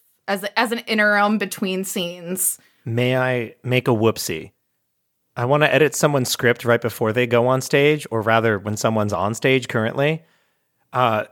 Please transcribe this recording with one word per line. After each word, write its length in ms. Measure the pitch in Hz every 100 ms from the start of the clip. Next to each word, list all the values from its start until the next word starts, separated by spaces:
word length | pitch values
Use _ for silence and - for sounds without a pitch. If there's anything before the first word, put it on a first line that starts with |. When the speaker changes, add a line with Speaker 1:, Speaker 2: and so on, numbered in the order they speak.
| _ _ -
Speaker 1:
as, 180 | 196 202 -
as 160 | 233
an 60 | 233
interim 600 | 226 220 208 208 208 214
between 440 | 196 - 190 185
scenes. 760 | 190 208 175 180 170 185 - - _ _ -
Speaker 2:
May 320 | 117 123 131
I 380 | 127 123 113 -
make 240 | 123 127 139
a 40 |
whoopsie? 600 | 113 110 - - 80 78 _ _ _ _ _ _ _ _ -
I 100 | 123
wanna 200 | 147 151
edit 300 | 135 151 -
someone's 340 | 156 143 123
script 340 | - 123 117
right 160 | 117 117
before 320 | 120 - 113
they 140 | 110 123
go 220 | 120 120
on 140 | 107
stage, 440 | - 143 147 151 -
or 100 | 113
rather, 380 | 107 113 113 104
when 180 | 104 104
someone's 340 | 117 113 104
on 220 | 95 98
stage 340 | 110 135 131 120
currently. 540 | 120 110 135 143 156 - _ _ _ _ _ _
Uh, 300 | 127 123 107 -